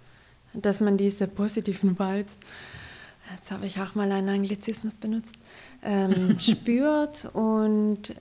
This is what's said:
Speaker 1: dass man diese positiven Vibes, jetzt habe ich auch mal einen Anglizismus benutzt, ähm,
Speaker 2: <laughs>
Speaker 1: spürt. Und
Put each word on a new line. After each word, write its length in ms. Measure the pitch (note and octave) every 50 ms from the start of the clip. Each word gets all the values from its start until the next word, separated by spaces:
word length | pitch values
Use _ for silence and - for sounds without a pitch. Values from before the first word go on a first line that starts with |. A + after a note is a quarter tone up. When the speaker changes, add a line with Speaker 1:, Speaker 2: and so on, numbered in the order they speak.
| - - - - - _ - _ _ _ -
Speaker 1:
dass 260 | A3 - G#3 G3 G3
man 160 | A3 G#3 G3+
diese 300 | G3 G3 G3+ G3+ - G3
positiven 720 | F#3 - - G3+ G#3 - A3+ - G#3 F#3 - - G3 F3+ -
Vibes, 400 | G3 F#3+ F#3+ G3+ G3+ G3+ - - - - - - - - - - - - - - - - - - - - F#3
jetzt 140 | F3+ - -
habe 140 | G3 F#3+ G3+
ich 140 | G3 F#3+ F#3+
auch 140 | F#3+ F#3 -
mal 160 | G#3 G3+ G3 G3
einen 160 | G3 F#3+ G3
Anglizismus 680 | G3 G3+ G3 G3 G#3 G3+ - A3+ G#3+ - - G#3+ - -
benutzt, 360 | - G#3+ A3 A3+ A3 - - - - - - - - - - - -
ähm, 560 | G#3+ G3+ G3 F#3+ F#3+ G3 F#3 F#3 F#3 A3 F3
Speaker 2:
<laughs> 0 |
Speaker 1:
spürt. 920 | - A#3 G#3+ - - A#3+ A#3 B3 C#4 D4+ D4+ D4+ D4+ D4 D4 - - - -
Und 800 | - A3 A3 A3 A3 G#3+ G#3+ G#3+ G#3+ G#3+ G#3+ G#3 G3+ G#3 - - -